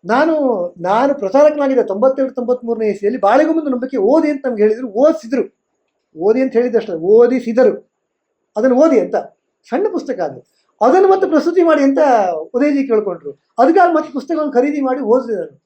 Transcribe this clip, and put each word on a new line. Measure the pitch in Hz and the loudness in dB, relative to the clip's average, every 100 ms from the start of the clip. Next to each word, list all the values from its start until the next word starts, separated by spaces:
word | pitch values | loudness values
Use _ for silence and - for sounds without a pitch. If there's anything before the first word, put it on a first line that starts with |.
| 180 | 0
ನಾನು, | 240 320 311 269 214 175 175 | 0 2 0 0 -2 -6 -6
ನಾನು | 175 214 277 277 | -2 0 0 -2
ಪ್ರಚಾರಕನಾಗಿದ್ದೆ | 190 254 302 294 277 262 | 0 4 4 2 0 0
ತೊಂಬತ್ತೆರಡು | - 196 262 269 262 | 0 0 0 0 -4
ತೊಂಬತ್ಮೂರನೇ | 254 240 247 233 226 220 | -4 -4 -4 -4 -4 -2
ಇಸ್ವಿಯಲ್ಲಿ | 202 202 247 | -2 -4 0
ಬಾಳೆಗೊಮ್ಮನ | 196 247 320 320 302 | 0 2 0 0 -2
ನಂಬಿಕೆ | 247 262 262 | -6 -4 -2
ಓದಿ | 202 311 311 | 2 2 0
ಅಂತ | 277 269 | -4 -6
ನಮ್ಗೆ | 226 | -2
ಹೇಳಿದ್ರು, | 214 220 254 | 0 -2 -6
ಓದಿಸಿದ್ರು. | 196 294 320 226 254 196 _ _ _ _ _ _ 156 | 0 0 0 -4 -6 -6 _ _ _ _ _ _ -6
ಓದಿ | 190 233 | -2 0
ಅಂತ | 262 | 0
ಹೇಳಿದ್ದಷ್ಟೇ, | 226 247 220 202 | 0 0 -2 -4
ಓದಿಸಿದರು. | 170 170 220 240 254 - 226 220 - _ _ _ _ _ _ _ - | -6 2 4 4 2 -2 2 2 0 _ _ _ _ _ _ _ -2
ಅದನ್ನು | 254 247 | 0 2
ಓದಿ | 320 254 | 4 2
ಅಂತ. | 180 208 - _ _ _ _ | 0 -6 -8 _ _ _ _
ಸಣ್ಣ | 254 415 | -4 -4
ಪುಸ್ತಕ | 349 - 196 | -4 -8 -8
ಅದು, | 156 127 _ _ _ _ | -8 -10 _ _ _ _
ಅದನ್ನು | 226 349 392 | 2 4 4
ಮತ್ತೆ | 381 - | 2 2
ಪ್ರಸ್ತುತಿ | 302 339 349 | 0 0 0
ಮಾಡಿ | 339 302 | 2 4
ಅಂತ | 277 269 294 240 185 160 160 | 2 2 2 2 0 -4 -6
ಉದಯಜಿ | 247 294 285 269 | -2 0 0 0
ಕೇಳ್ಕೊಂಡ್ರು. | 220 208 170 143 | -2 -2 -8 -12
ಅದಕ್ಕಾಗಿ | 135 _ - 269 349 349 | -18 _ 0 2 4 4
ಮತ್ತೆ | 311 - | 2 -4
ಪುಸ್ತಕವನ್ನು | 277 - 320 302 | -10 -6 -4 -2
ಖರೀದಿ | 240 285 294 | 0 0 -2
ಮಾಡಿ | 262 262 | -4 -4
ಓದಿದೆ | 226 254 233 208 | 0 0 0 -8
ನಾನು. | 151 _ | -8 _